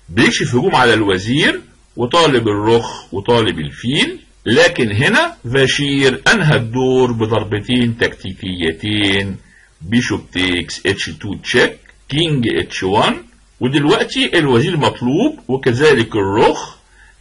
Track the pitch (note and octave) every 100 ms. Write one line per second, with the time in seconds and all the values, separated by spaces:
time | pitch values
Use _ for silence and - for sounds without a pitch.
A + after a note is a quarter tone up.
0 | - F2+ F#3+ - C#3+ A#2+ F#3 D3+ B2 A2
1 | G2+ F#2+ G#2+ C#3+ A#3 F4+ - _ _ -
2 | A#2+ E3+ D#3+ B2 A2 G#2 A2 A#2 A2+ -
3 | - F#2 G2 A#2 G#2 E2 D2 - A#2 D#3+
4 | D4 F#4 - _ F#2+ C3 E3+ - A2+ G2+
5 | D#3 C4+ E4+ - A#2+ C3+ C3 - C#3+ C#3
6 | C3 A#2+ - A3 D#3 A2+ A2+ B2 C3 C3
7 | B2 A2+ G#2+ A2 G2+ G#2 G2+ B2 A#2+ A2+
8 | - - F#2+ F#2+ G2 F2+ E2 - G#2+ G#2
9 | G2+ G2 G2+ G2 - _ _ _ E2+ A#2
10 | B2 G2 - F2+ F#2 F2+ E2+ - - G2
11 | - D#2+ G2+ F2+ - G3+ - - _ _
12 | - C#3+ E3+ C#3+ A2+ - - - F#2 G#2+
13 | E3+ A#3+ - _ _ _ B2+ D3+ D3 A3+
14 | A#3 C4 C4+ F3 C#3+ A#2 E3+ E3+ B2 -
15 | B2 D#3 D4+ - - C3+ C3+ A#2+ D#3 B2+
16 | A2+ G#2+ G2 G#2 - D#3 - - _ _
17 | - _